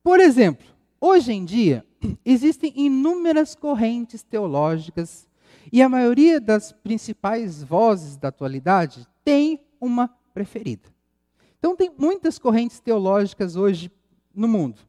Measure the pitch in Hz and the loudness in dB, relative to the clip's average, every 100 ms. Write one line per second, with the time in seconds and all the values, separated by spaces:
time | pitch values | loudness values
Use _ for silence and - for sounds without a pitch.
0 | 349 370 359 247 196 139 _ _ _ _ | 4 6 6 6 2 2 _ _ _ _
1 | 320 381 254 208 170 220 196 120 _ _ | 2 4 2 -6 -4 0 2 0 _ _
2 | 214 - - 254 294 311 311 262 285 262 | -10 -8 0 2 2 -2 -6 -2 -2 0
3 | 294 349 339 311 302 - 294 247 226 240 | -2 -2 0 0 -2 -6 -6 -2 -2 -4
4 | 233 220 _ 214 190 143 151 165 156 - | -10 -16 _ -6 -4 -2 -2 -4 -8 -12
5 | 170 - _ _ _ _ - 233 262 254 | -12 -16 _ _ _ _ -2 2 4 4
6 | 240 247 320 311 226 214 - _ - 220 | 2 4 4 4 0 -2 -2 _ -8 -8
7 | - 220 196 226 214 151 135 170 226 196 | -8 -8 -6 -4 -6 -12 -4 2 2 0
8 | 151 139 139 - 135 135 139 190 156 123 | -6 -10 -10 -6 -8 -6 0 0 0 -8
9 | 120 _ - 285 302 311 _ _ 247 240 | -20 _ 0 2 2 -4 _ _ -4 -2
10 | 247 _ _ - 202 226 208 107 _ _ | -4 _ _ -12 -10 -10 -10 -12 _ _
11 | _ _ _ _ _ _ 330 359 359 277 | _ _ _ _ _ _ -4 -2 -4 -2
12 | 294 381 330 - 254 226 240 - - 220 | -2 -2 -4 -4 -2 -2 -2 -8 -4 -2
13 | 190 202 202 - 185 170 202 175 175 _ | 0 0 -2 -6 -8 -2 -2 -2 -10 _
14 | _ _ _ 196 226 220 139 107 | _ _ _ -6 -2 0 -2 -8